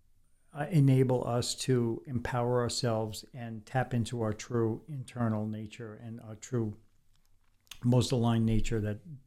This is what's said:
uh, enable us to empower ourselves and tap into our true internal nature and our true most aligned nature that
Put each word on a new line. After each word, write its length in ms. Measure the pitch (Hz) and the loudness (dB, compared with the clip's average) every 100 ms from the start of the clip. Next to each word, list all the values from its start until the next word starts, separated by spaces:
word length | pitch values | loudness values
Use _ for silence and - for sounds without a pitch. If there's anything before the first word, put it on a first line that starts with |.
| _ _ _ _ _ 147 | _ _ _ _ _ -8
uh, 80 | 156 | 0
enable 560 | 170 139 131 127 123 - | 4 6 6 4 2 0
us 260 | 120 113 | 0 -2
to 480 | - - 123 117 113 - | -4 0 2 2 -2 -6
empower 560 | 123 - 123 120 123 | -6 -2 -2 2 2
ourselves 640 | 117 - 120 110 110 104 - | 0 0 0 0 -2 -6 -14
and 320 | 131 117 110 - | -14 -12 -12 -4
tap 280 | 135 127 | -2 0
into 280 | 120 110 120 | 0 -2 -2
our 100 | 110 | -2
true 500 | 107 - 120 113 117 - | -2 -4 0 0 -2 -8
internal 580 | 139 120 123 117 107 110 | -12 -10 -2 -2 0 -2
nature 540 | 107 107 - 113 107 | -6 -10 -12 -14 -14
and 200 | 117 113 | -14 -14
our 140 | 110 110 | -14 -16
true 380 | - 123 107 101 - _ _ _ _ _ _ _ _ - | -6 -2 -2 -4 -16 _ _ _ _ _ _ _ _ -2
most 300 | 120 127 110 | 4 4 4
aligned 320 | 123 117 117 113 | 2 2 2 4
nature 340 | 110 - 117 | 4 4 0
that 200 | 104 104 170 139 | -2 -4 -10 -18